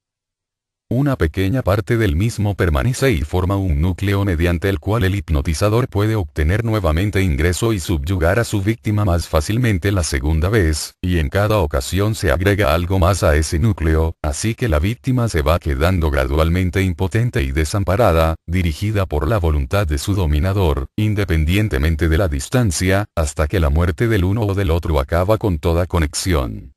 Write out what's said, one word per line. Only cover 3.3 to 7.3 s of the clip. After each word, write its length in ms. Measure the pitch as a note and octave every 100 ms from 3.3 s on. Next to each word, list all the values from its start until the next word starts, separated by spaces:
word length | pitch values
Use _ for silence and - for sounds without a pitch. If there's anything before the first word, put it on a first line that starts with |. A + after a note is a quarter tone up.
| F#2 F2 G2
un 260 | F#2+ C#2+
núcleo 420 | F2 F2+ G2 G2 G2+
mediante 460 | E2+ F2 F2 G2
el 100 | G2
cual 240 | - A2 F#2+
el 120 | G2
hipnotizador 680 | - D#2 C#2 E2 G#2 A2 B2+
puede 280 | G2 G#2+ A2
obtener 500 | F2 - D2+ G2 A#2
nuevamente 560 | G#2+ F2+ D#2 G#2 G2
ingreso 540 | F#2+